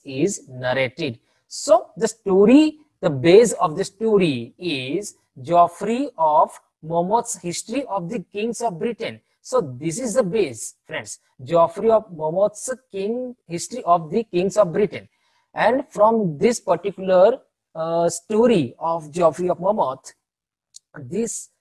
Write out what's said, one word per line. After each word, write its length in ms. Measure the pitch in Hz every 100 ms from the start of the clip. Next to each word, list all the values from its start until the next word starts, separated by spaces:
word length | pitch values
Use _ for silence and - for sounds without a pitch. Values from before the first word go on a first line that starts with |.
| -
is 420 | 135 185 202 -
narrated. 720 | 127 127 131 131 - 156 117 _ _ _
So 420 | - - 330 339 -
the 100 | 220
story, 680 | - 196 190 208 277 311 302 _ _
the 80 | 180
base 420 | 135 165 196 233
of 220 | - 180 151
the 80 |
story 680 | 190 - 220 202 175 123 117 -
is 580 | 175 139 127 175 208 - _ -
Geoffrey 680 | 127 170 170 - 208 240 285 -
of 400 | 156 151 185 - _ _
Monmouth's 560 | 156 170 180 233 233 175
history 440 | 175 170 - 262 269
of 200 | 196 170
the 100 | 226 175
kings 300 | 208 226 220
of 180 | 233 160
Britain. 400 | 226 220 196 110 _ _
So 180 | - 254
this 380 | 156 123 165 160
is 140 | 254
the 100 | 202
base, 520 | 196 220 160 113 - - -
friends, 340 | 156 107 - _ -
Geoffrey 460 | 127 165 165 - 220
of 200 | 220 214
Monmouth's 580 | 160 156 175 208 - - 254 _
king, 440 | 196 196 240 254 240 -
history 360 | 170 - 247
of 280 | 170 175 156
the 120 | 208
kings 320 | 226 175 190 208
of 140 | 190
Britain. 380 | 170 208 120 98 _ _ _ _
And 320 | - 185 262 -
from 480 | 185 208 226 190 143
this 220 | 220 233
particular, 800 | - 170 202 185 190 185 202 269 _ _ _ 165
uh, 340 | 160 170 170
story 680 | - - 214 247 202 120 -
of 320 | 160 165 151
Geoffrey 380 | 160 165 151 180
of 100 | 170
Monmouth, 540 | 180 214 139 135 - - _ _ _ _ _ - _ -
this, 520 | 120 185 226 - - _